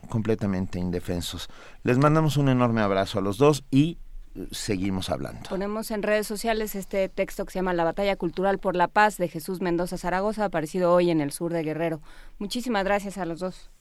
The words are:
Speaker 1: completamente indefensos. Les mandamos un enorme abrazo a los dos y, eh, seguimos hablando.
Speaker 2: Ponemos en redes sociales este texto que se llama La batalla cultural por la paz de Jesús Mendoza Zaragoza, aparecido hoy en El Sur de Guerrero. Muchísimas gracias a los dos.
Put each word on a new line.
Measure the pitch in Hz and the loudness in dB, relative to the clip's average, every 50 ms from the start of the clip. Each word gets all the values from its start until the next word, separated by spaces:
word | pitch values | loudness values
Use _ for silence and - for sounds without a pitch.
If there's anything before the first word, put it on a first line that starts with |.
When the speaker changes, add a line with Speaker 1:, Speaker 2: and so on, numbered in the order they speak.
| - - | -8 -2
Speaker 1:
completamente | - 113 101 107 113 104 110 98 95 92 95 92 - 90 | -2 0 2 2 0 2 2 0 0 0 -2 -2 -2 -2
indefensos. | 90 90 87 87 - - 90 87 82 - - 90 - - - - - - - - - | -2 -2 -2 -2 -2 -2 -4 -4 -4 -6 -8 -10 -10 -12 -14 -18 -18 -18 -14 -4 0
Les | 107 123 | 2 4
mandamos | 127 143 151 151 160 156 156 135 | 6 6 6 6 6 4 4 2
un | 147 143 135 | 2 4 4
enorme | 127 123 123 120 113 113 | 4 4 4 4 4 2
abrazo | 107 98 98 95 98 98 - 104 | 2 2 4 2 2 0 0 -2
a | |
los | 95 101 98 | 0 0 2
dos | 98 139 147 151 135 - - | 6 6 6 6 4 0 2
y, | - 135 151 170 170 - - - - - - - - | 4 4 4 4 0 -6 -12 -14 -14 -14 -14 -14 -12
eh, | - 90 - | -12 -12 -10
seguimos | - - - - 107 92 92 98 95 92 87 - | -10 -8 -4 -2 -2 0 0 -2 -2 -2 -2 -2
hablando. | 82 64 67 57 - 60 - - | -2 -2 -4 -6 -8 -10 -8 -6
Speaker 2:
Ponemos | 202 185 196 202 208 220 220 - | -4 -4 -4 -4 -4 -6 -6 -6
en | 220 208 196 | -6 -2 0
redes | 208 208 214 208 | 2 2 2 0
sociales | - 220 196 - 226 220 220 220 208 - | -2 -6 -4 -2 -2 0 0 -2 -4 -6
este | 196 185 - - 196 190 | -8 -8 -4 0 0 0
texto | 185 - - 190 185 - - 196 | 0 0 -2 -4 -4 -4 -8 -8
que | - | -6
se | - 185 | -4 -2
llama | 185 190 180 | 0 0 2
La | 170 170 | 2 2
batalla | 165 165 - 202 196 196 | 0 0 0 0 0 0
cultural | 190 190 170 - - 185 196 196 190 | 0 -2 -4 -2 0 0 0 0 0
por | - 196 175 | 0 0 2
la | 180 175 | 2 2
paz | 170 - 214 214 214 202 | 2 4 4 4 4 4
de | - 180 | 0 -4
Jesús | 165 - 165 - - 190 165 | -4 -4 -6 -8 -6 -6 -2
Mendoza | 190 175 170 170 180 180 185 | -2 0 0 0 0 -2 -4
Zaragoza, | 175 - 180 170 185 196 214 220 214 208 | -4 -4 -2 -2 0 -2 -2 -2 -2 -2
aparecido | 190 - 165 151 156 - 185 180 170 | 0 0 -2 -4 -2 -2 2 4 6
hoy | 175 180 180 175 | 6 6 6 6
en | 165 156 | 4 2
El | 147 143 | 2 0
Sur | - - 175 170 170 | -4 -4 -4 -2 -2
de | 170 156 | -2 -2
Guerrero. | 156 156 160 170 165 160 156 - - - - - - - - | -2 -2 0 -2 -2 -2 -4 -8 -14 -18 -16 -18 -16 -12 -10
Muchísimas | 208 196 - 247 233 254 226 196 190 | -8 -6 -6 -6 -2 -2 0 0 2
gracias | 196 202 202 190 202 180 | 2 0 0 0 -4 -6
a | 196 180 | -6 -6
los | 165 170 156 | -6 -4 -4
dos. | 180 185 175 - - - - - | -6 -8 -8 -10 -18 -20 -20 -20